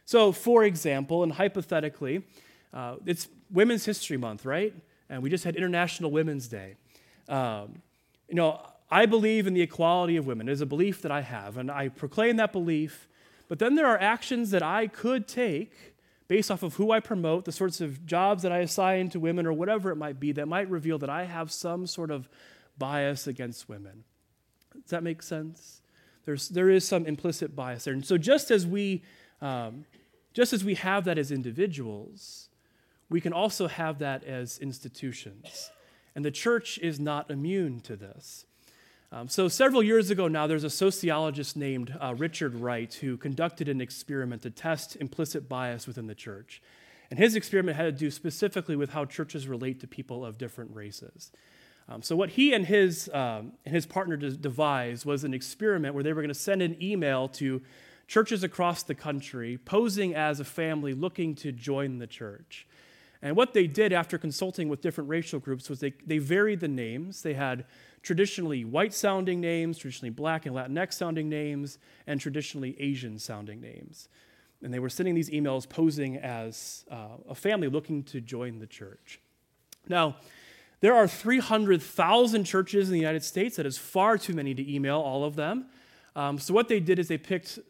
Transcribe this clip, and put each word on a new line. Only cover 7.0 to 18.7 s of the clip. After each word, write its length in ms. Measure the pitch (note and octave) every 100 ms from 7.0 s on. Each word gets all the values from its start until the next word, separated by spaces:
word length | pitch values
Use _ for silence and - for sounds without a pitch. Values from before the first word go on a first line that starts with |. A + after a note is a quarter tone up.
| _ _ -
Um, 540 | C#3 B2 G#2+ G#2 - _ _ _ _ -
you 80 | E3+
know, 240 | D#3+ D3+ - - -
I 140 | E3+ A3
believe 420 | A3+ A3 A3 G3
in 60 |
the 60 | F#3
equality 560 | E3+ - E3 F3+ F3 E3
of 80 |
women. 240 | C3+ A2+ A2+
It 40 |
is 80 | C#3
a 60 | C#3+
belief 360 | C#3+ G3 F#3
that 80 | D#3+
I 120 | C#3+
have, 340 | B2+ A#2 G2+ A2+
and 120 | B2+
I 200 | C#3+ C3+
proclaim 480 | - C#3+ - A#3 A3+
that 160 | G#3+
belief. 560 | G3 E3+ D#3+ D3+ - - _ _ _ -
But 100 | D#3+
then 160 | A#3
there 140 | D4 C#4+
are 120 | G#3+
actions 520 | G3 A3+ - B3 A3+
that 100 | F#3+
I 240 | D#3 G3 A3
could 400 | - A#3 B3+ G#3
take 460 | - A#3+ D3+ A3 - - _ _ _ -
based 220 | G3 G#3
off 100 | F#3+
of 120 | F3+
who 180 | C#3+ G#3+
I 80 | A3
promote, 440 | - G3+ E3 E3
the 60 | F#3
sorts 300 | - F#3+ E3+
of 260 | D#3+ C3+ E3
jobs 380 | E3+ F#3+ G#3
that 80 | F3+
I 60 | F3
assign 520 | F3